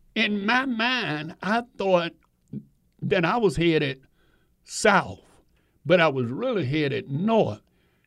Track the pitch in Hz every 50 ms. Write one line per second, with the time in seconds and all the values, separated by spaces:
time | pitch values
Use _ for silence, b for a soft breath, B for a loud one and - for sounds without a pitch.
0 | b _ _ 214 226 214 208 208 196 208 240 254 269 269 247 220 220 247 262 247
1 | 214 160 151 147 151 160 175 - - 180 214 233 240 - _ _ 196 196 185 175
2 | 170 170 165 _ _ _ _ _ _ _ - 139 - _ _ _ _ _ _ _
3 | - 175 202 190 170 165 208 240 226 190 131 - 165 170 165 156 147 135 135 -
4 | _ _ _ _ _ _ _ _ _ _ _ _ _ _ - - - 220 208 180
5 | 143 98 92 - _ _ _ _ _ _ _ _ _ _ _ _ _ 135 165 180
6 | 165 160 139 135 123 117 123 165 226 262 247 196 151 123 139 156 151 139 131 117
7 | - - 139 143 180 220 226 220 170 113 104 - _ _ _ _ _ _ _ _
8 | _